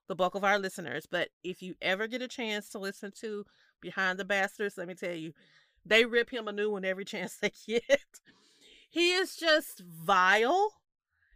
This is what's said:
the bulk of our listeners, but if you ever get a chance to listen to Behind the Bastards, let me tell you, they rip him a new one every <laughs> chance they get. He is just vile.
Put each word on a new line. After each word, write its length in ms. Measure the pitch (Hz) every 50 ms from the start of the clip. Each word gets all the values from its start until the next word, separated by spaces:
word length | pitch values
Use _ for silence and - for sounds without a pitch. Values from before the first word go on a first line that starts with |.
| _ -
the 60 | 190
bulk 180 | 160 185 180 185
of 80 | 202 202
our 140 | 196 202 202
listeners, 480 | 190 190 - - 170 147 123 147 - -
but 200 | - 175 156 - _ _ -
if 180 | 175 180 - 185
you 120 | 185 160 -
ever 260 | - 170 190 190 220 220
get 120 | 240 254 254
a 40 | -
chance 400 | - - 240 220 208 208 202 -
to 80 | - 226
listen 320 | 190 196 202 - - 196 - -
to 240 | - 220 208 208 202 _ _ _ _ _ _ _
Behind 380 | - 175 170 196 190 185 185 185
the 60 | 196
Bastards, 520 | 185 202 196 190 196 - - 214 202 -
let 120 | - 170 175
me 60 | 185
tell 200 | 175 208 175 175
you, 180 | 165 160 165 - _ _ _ _ _ _ _ _ _ _
they 180 | - 214 220 240
rip 260 | 233 226 240 233 -
him 160 | 269 233 220 208
a 40 | 208
new 160 | 202 208 214
one 140 | 208 196 185
every 200 | 190 185 190 202
<laughs> 0 |
chance 320 | - - 190 180 214 -
they 160 | - - 202 - - -
get. 340 | - 220 233 - - 554 571 - _ _ - _ _ - _ _ _ _ _ - - - - - _
He 240 | - 320 339 349 359
is 240 | 370 381 - -
just 440 | - 311 330 302 311 - - - -
vile. 920 | 185 175 165 165 165 180 196 185 180 185 196 214 233 247 339 381 415 427 - _ _ _ _ _ _ _ _ _ _ _ _